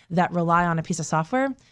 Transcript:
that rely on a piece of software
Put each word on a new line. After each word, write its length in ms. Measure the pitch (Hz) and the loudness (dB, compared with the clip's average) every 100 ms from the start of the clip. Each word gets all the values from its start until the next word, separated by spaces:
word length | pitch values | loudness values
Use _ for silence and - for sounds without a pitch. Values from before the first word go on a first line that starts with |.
| _ | _
that 240 | 175 175 | 0 0
rely 320 | 175 170 170 | 0 2 2
on 140 | 175 165 | 2 0
a 40 | |
piece 160 | 156 165 | -2 -6
of 80 | 156 | -2
software 480 | 160 160 254 269 262 _ | -2 0 0 -2 -4 _